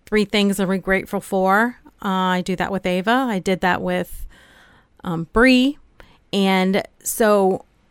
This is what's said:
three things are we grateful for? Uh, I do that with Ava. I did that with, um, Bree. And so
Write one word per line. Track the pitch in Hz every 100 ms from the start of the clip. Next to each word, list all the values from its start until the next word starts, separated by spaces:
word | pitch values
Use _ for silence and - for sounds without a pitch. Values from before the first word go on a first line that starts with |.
| _
three | 214 202
things | 208 202 196
are | 185
we | 196
grateful | 180 190 - 202
for? | - 196 190 196 240 240 - _
Uh, | 208 190 185 180
I |
do | 180 180
that | 175
with | 190 185
Ava. | 180 185
I | 247 262 196
did | 180 185
that | 185 180
with, | 185 180 180 - - - - - _ _ _ _
um, | - 165 165
Bree. | 220 254 254 262 294 - - - _ _
And | 196 190 190 185 196 - _
so | - - 220 208 190 190 - _ _